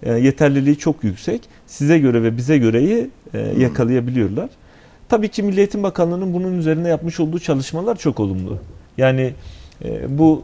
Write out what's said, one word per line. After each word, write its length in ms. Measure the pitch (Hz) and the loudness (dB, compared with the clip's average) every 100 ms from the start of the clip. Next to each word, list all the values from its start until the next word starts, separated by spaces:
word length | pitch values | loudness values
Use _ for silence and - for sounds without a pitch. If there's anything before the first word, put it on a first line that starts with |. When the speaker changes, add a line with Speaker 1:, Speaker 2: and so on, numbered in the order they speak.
Speaker 1:
e, 100 | - | -2
yeterliliği 640 | 117 131 131 143 139 139 147 | 2 2 4 2 4 2 2
çok 260 | 165 151 | 0 -2
yüksek. 380 | 107 95 - 240 - - - | -2 -4 -4 -6 -8 -20 -16
Size 320 | - 143 165 | -4 2 4
göre 240 | 135 117 | 4 2
ve 140 | 113 117 | 0 -2
bize 200 | 123 151 | 2 2
göreyi, 520 | 113 113 156 233 262 - - | 4 2 2 0 -4 -10 -12
e, 180 | 107 107 | -8 -4
Speaker 2:
Hmm. 80 | 104 | 0
Speaker 1:
yakalayabiliyorlar. 880 | 127 123 117 127 120 127 98 110 208 - - - - - - | 0 0 0 0 0 0 0 -2 -6 -12 -20 -20 -20 -14 -2
Tabii 180 | 226 208 | 0 0
ki 160 | - | -2
Milli 160 | 202 190 | -2 2
Eğitim 240 | 202 208 | 0 0
Bakanlığı'nın 500 | 196 185 170 175 190 | -4 0 -2 0 -2
bunun 240 | 180 185 180 | -2 -2 -2
üzerine 300 | 156 156 170 | 0 0 0
yapmış 320 | 156 165 160 | -2 -4 -4
olduğu 200 | 156 165 | -2 -2
çalışmalar 560 | - 139 135 160 202 220 | -2 -2 -2 -6 -4 -2
çok 240 | 160 120 | -2 -2
olumlu. 380 | 101 92 92 95 - - - - | -2 -4 -6 -10 -12 -20 -12 0
Yani, 360 | 131 131 127 135 - - - - - | 2 2 -2 -6 -18 -20 -20 -14 -10
e, 320 | 107 123 143 | -8 -4 4
bu 260 | 160 156 | 4 4